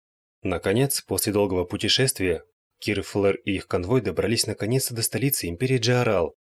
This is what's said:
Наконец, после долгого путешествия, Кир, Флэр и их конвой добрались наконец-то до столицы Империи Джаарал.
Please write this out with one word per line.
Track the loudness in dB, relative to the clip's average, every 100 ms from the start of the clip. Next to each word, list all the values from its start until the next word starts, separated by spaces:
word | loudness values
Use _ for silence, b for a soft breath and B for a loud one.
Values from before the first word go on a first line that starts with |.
| _ _ _ _
Наконец, | -4 -2 2 2 2 -2
после | -4 -2 0
долгого | 2 2 0
путешествия, | -2 -2 0 2 0 0 -2 -2 -6 _ _ _
Кир, | -4 -4
Флэр | -2 2 2 2
и | -2 -4
их | -2
конвой | -2 2 0
добрались | 0 0 0 0 -2
наконец-то | -4 -2 0 -2
до | -4
столицы | -4 -2 -2 -2 -4
Империи | -2 0 2
Джаарал. | 2 2 4 2 0 -4